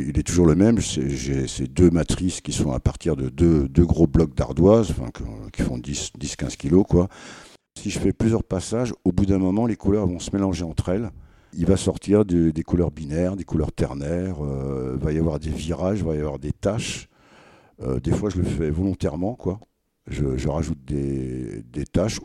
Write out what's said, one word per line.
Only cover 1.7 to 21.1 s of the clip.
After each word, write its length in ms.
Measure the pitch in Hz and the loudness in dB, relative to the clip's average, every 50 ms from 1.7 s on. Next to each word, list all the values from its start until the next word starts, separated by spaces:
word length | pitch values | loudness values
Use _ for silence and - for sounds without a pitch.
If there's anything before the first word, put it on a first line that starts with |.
| 65 - 90 85 | 2 6 6 6
matrices 520 | 85 82 73 - - 80 90 90 - - | 6 4 0 0 -2 -2 -2 -4 -4 -6
qui 100 | - 73 | -8 -6
sont 200 | 71 - - 73 | -4 -2 -2 -2
à 80 | 64 64 | -2 0
partir 360 | - - - - - 82 76 | 0 0 -2 0 -2 -2 -2
de 140 | 65 65 65 | -2 -2 -4
deux, 400 | 64 71 85 85 82 73 67 65 | 0 2 4 6 6 4 2 2
deux 160 | 67 80 85 | 4 4 6
gros 200 | 82 - 80 82 | 6 6 6 4
blocs 300 | 73 67 82 82 73 - | 6 6 4 2 2 0
d'ardoise, 560 | - 69 62 67 73 87 98 110 117 107 - | -4 -4 -2 2 6 8 8 8 8 6 2
enfin, 180 | - - - 117 | -2 -6 -6 -8
que, 120 | - - 120 113 110 107 107 - - | -10 -10 -10 -10 -10 -12 -14 -10 -6
qui 80 | - | -4
font 160 | - - 62 | -4 -2 -4
dix, 340 | - - 71 71 - - - - - | -6 -6 -6 -6 -6 -8 -10 -10 -8
dix, 160 | - 71 - | -8 -8 -6
quinze 220 | - 71 65 - | -6 -6 -8 -6
kilos, 280 | - - - 90 95 104 | -4 0 4 4 4 4
quoi. 200 | - - 90 90 - - - - - - - - - - _ _ _ - - | 6 4 2 2 2 -2 -12 -20 -20 -20 -20 -20 -20 -20 _ _ _ -16 -10
Si 100 | - 104 | -8 -6
je 100 | 95 - | -4 -2
fais 120 | 98 98 | -2 -2
plusieurs 320 | - - 117 110 113 98 - | 0 0 0 2 2 0 -2
passages, 500 | - 95 90 - - 107 117 127 117 - - - | -2 -4 -6 -4 -4 -4 -4 -4 -4 -4 -2 0
au 80 | 92 87 | 0 2
bout 120 | 95 101 | 2 2
d'un 120 | 95 98 95 | 2 2 2
moment, 260 | 95 92 98 107 120 | 2 2 2 0 0
les 120 | 117 101 | -2 -2
couleurs 300 | - - 98 101 107 101 | -2 0 0 2 2 2
vont 120 | 87 87 82 | 0 -2 -4
se 120 | - - - | -6 -4 -2
mélanger 320 | 98 98 95 87 82 90 | 0 0 0 -2 -2 -6
entre 240 | 80 78 - - 90 | -6 -6 -4 -2 -2
elles. 200 | 90 107 120 92 - - - - _ _ _ _ - | -2 -2 -4 -6 -10 -14 -20 -20 _ _ _ _ -6
Il 120 | - 82 | -2 2
va 120 | 87 95 | 2 2
sortir 480 | 90 - 95 - - - 95 101 104 104 | 4 2 -2 -2 -2 0 4 4 4 4
de, 260 | 92 87 85 82 82 | 4 4 4 4 4
des 100 | 78 80 | 2 0
couleurs 300 | 80 - 87 87 85 73 | -2 0 2 2 2 0
binaires, 460 | 71 78 78 69 76 82 90 92 98 | -2 -6 -8 -6 -2 -2 -2 -2 -2
des 80 | 95 80 | -6 -8
couleurs 260 | - 82 78 73 - | -4 -2 -2 -2 -2
ternaires, 720 | - - 80 - 67 69 71 76 85 87 92 95 90 73 73 | -2 -2 -4 -4 -4 -6 -6 -4 -4 -4 -4 -4 -4 -4 -4
euh, 540 | 69 67 67 67 69 67 65 64 64 65 67 | -4 -4 -4 -4 -4 -4 -4 -6 -6 -4 -4
il 40 | 71 | -2
va 100 | 78 76 | -2 0
y 40 | |
avoir 220 | 80 82 82 76 73 | 0 0 0 -2 -2
des 100 | 76 76 | -4 -6
virages, 500 | 73 - 73 80 82 71 90 95 107 101 | -6 -6 -4 -6 -4 -2 -2 -2 -2 -2
il 60 | 85 | -2
va 80 | 80 78 | -2 -2
y 60 | 76 | -2
avoir 200 | 76 76 69 67 | -4 -4 -6 -6
des 120 | 69 71 | -8 -8
taches. 560 | - _ - 98 107 120 - - - - - _ _ _ _ _ _ - - - _ _ _ _ _ - | -8 _ -4 -2 -2 -2 -4 -6 -8 -12 -14 _ _ _ _ _ _ -20 -20 -20 _ _ _ _ _ -10
Euh, 200 | - 65 65 64 | -6 -4 -4 -2
des 100 | 65 - | -2 -2
fois, 180 | - - 208 - | -2 0 -2 -2
je 80 | - | -2
le 60 | 90 87 | -2 -2
fais 260 | - - - 82 78 | -2 -2 -2 -2 -2
volontairement, 640 | 78 85 95 98 90 - - 82 73 85 90 95 - | -2 -2 -2 -2 -2 -2 -4 -4 -4 -4 -4 -6 -6
quoi. 260 | - - 87 95 110 - _ _ _ _ _ _ _ - | -6 -6 -6 -6 -6 -8 _ _ _ _ _ _ _ -14
Je, 300 | 60 62 69 73 67 64 | -10 -4 -4 -2 -2 -2
je 120 | 65 64 73 | -2 -2 -2
rajoute 340 | 71 82 76 78 80 69 65 | -2 -2 -4 -4 -6 -8 -8
des, 800 | 65 73 69 69 69 | -6 -4 -4 -2 -4